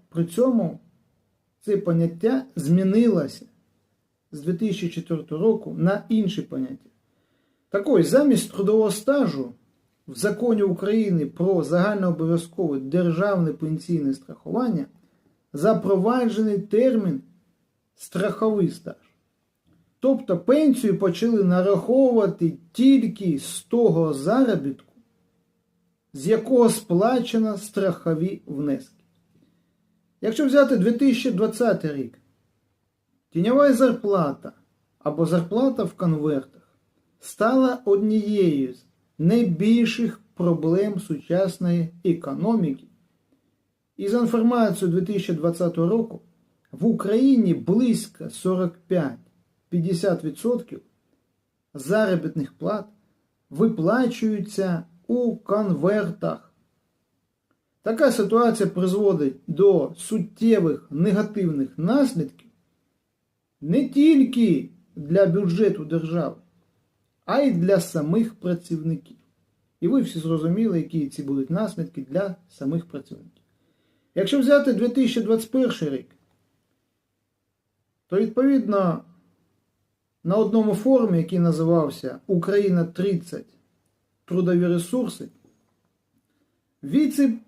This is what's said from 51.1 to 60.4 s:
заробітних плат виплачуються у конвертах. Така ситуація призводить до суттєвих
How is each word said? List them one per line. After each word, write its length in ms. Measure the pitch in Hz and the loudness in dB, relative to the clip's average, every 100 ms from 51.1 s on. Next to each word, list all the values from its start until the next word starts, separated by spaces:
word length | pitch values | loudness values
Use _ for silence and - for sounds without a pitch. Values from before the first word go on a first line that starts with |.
| _ _ _ _ _ _ | _ _ _ _ _ _
заробітних 800 | 143 131 214 208 180 156 160 135 | -12 -2 0 2 0 -2 -6 -8
плат 320 | - 170 214 196 _ _ _ _ _ _ | -6 -6 -6 -8 _ _ _ _ _ _
виплачуються 1300 | 139 226 - 165 233 247 - 220 208 - - 190 170 - _ - | 0 0 2 0 2 0 -2 -4 -4 -6 -4 -2 -4 -6 _ -4
у 300 | 240 240 - | -2 -2 -4
конвертах. 1160 | - 208 208 151 170 214 180 - - 156 _ _ _ _ _ _ _ _ _ _ _ _ _ _ | -2 -2 0 0 0 0 -2 -6 -8 -8 _ _ _ _ _ _ _ _ _ _ _ _ _ _
Така 300 | 208 226 285 | -4 2 2
ситуація 580 | 262 226 226 240 226 185 | 2 2 2 2 2 -2
призводить 640 | 180 185 196 202 170 139 - - | 0 -2 2 2 2 -2 -4 -8
до 460 | 156 196 180 135 - | 2 4 4 0 -6
суттєвих 880 | - 220 175 - | -6 -4 -6 -2